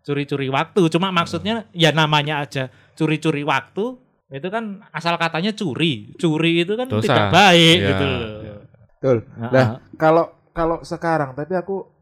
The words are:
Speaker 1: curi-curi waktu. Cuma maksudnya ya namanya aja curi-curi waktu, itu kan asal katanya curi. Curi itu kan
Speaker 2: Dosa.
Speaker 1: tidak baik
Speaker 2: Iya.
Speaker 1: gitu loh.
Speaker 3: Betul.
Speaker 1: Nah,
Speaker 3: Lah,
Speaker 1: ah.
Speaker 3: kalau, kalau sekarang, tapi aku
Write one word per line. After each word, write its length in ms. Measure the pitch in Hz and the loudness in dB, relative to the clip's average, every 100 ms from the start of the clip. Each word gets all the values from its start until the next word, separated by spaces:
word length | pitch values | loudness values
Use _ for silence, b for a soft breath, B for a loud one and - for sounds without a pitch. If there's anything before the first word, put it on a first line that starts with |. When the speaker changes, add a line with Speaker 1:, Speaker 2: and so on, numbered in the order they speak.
Speaker 1:
curi-curi 460 | - 143 139 143 135 | -6 -6 -4 -4 -2
waktu. 380 | 135 160 - 170 | -2 0 2 2
Cuma 220 | 165 190 | 2 0
maksudnya 560 | 180 170 170 196 226 208 | 0 -2 -4 -4 -6 -6
ya 180 | 180 160 | 0 2
namanya 500 | 147 156 151 147 151 | 4 2 2 0 -4
aja 300 | 147 139 131 b b | -6 -6 -8 b b
curi-curi 480 | _ 156 151 160 151 | _ -2 0 -2 -2
waktu, 540 | 147 135 - - 233 254 _ _ _ | -2 -2 -2 -6 -6 -6 _ _ _
itu 200 | 135 175 | -12 -8
kan 160 | 214 220 190 - | -8 -8 -12 -12
asal 240 | 156 165 | -6 -4
katanya 380 | 170 165 160 196 | -2 -2 -2 -4
curi. 600 | 214 190 117 165 120 107 | -4 -4 -2 -2 -2 -8
Curi 380 | - 170 156 160 165 | -2 0 2 2 0
itu 120 | 175 | 0
kan 100 | 214 | -4
Speaker 2:
Dosa. 160 | 254 104 - | -2 -2 2
Speaker 1:
tidak 200 | 120 104 | 2 4
baik 460 | 151 202 175 165 170 | 6 6 8 6 4
Speaker 2:
Iya. 120 | 196 | 2
Speaker 1:
gitu 160 | 95 | 0
loh. 240 | 139 127 113 107 110 104 107 _ _ | 0 -2 -6 -10 -14 -18 -20 _ _
Speaker 3:
Betul. 240 | _ 131 120 - | _ 0 0 -2
Speaker 1:
Nah, 140 | - 117 | -12 0
Speaker 3:
Lah, 140 | 127 | 2
Speaker 1:
ah. 140 | 113 123 _ | 2 0 _
Speaker 3:
kalau, 300 | - 160 165 160 _ _ | 0 2 4 0 _ _
kalau 260 | - 165 170 | -4 -2 -2
sekarang, 520 | 143 170 170 160 139 | -6 -6 -2 -2 -2
tapi 200 | 127 151 | -6 -6
aku 260 | 185 180 190 - _ | -6 -4 -8 -10 _